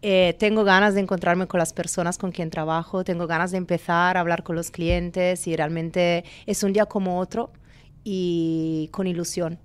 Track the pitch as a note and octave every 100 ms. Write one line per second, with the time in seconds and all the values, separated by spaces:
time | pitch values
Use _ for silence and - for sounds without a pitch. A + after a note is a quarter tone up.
0 | G#3 F#3+ F3+ E3+ G#3+ G#3+ G3+ F#3+ G#3 G3+
1 | F#3+ F#3+ F3 F3 F#3 F3+ E3 - E3+ -
2 | E3+ F3 F#3+ E3+ D#3+ E3 D#3 D#3+ E3 F#3+
3 | F#3 F3 E3+ E3 F3 F#3 F3+ E3+ - E3+
4 | F3+ F#3 E3+ E3+ - E3 E3 - E3 F3
5 | F3 F3+ F3+ F3+ - D#3+ D3+ E3 E3 F3+
6 | F3 F3 F3 - - G3+ G3+ G3 G#3 G#3+
7 | F#3+ F3+ F#3 A3+ A#3+ - - - - -
8 | - F#3+ F3+ E3+ E3 D#3+ D#3+ D#3+ D#3 -
9 | F#3 E3+ E3 - F3 E3+